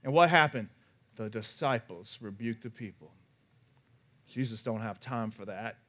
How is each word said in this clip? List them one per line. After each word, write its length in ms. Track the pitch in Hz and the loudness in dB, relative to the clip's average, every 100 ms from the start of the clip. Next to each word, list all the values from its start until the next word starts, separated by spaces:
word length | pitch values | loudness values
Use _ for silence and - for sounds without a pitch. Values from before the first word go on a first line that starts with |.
And 80 | - | 4
what 180 | 147 170 | 6 8
happened? 380 | 170 151 131 104 - _ _ _ - | 8 6 2 -6 -12 _ _ _ -10
The 120 | 107 | -8
disciples 880 | 110 104 - 143 120 - 87 95 - | -6 -8 -4 0 0 -2 -16 -16 -14
rebuked 400 | 113 101 113 113 | -14 -6 -6 -6
the 80 | 120 | -10
people. 420 | 110 110 - - - _ _ _ _ _ _ _ _ _ _ _ | -12 -14 -14 -20 -20 _ _ _ _ _ _ _ _ _ _ _
Jesus 340 | 120 127 110 | -4 -4 -4
don't 180 | - 110 | -6 -4
have 200 | 110 98 | -6 -8
time 320 | - 123 110 | -6 -4 -4
for 120 | 110 101 | -6 -12
that. 340 | 95 113 - | -8 -8 -10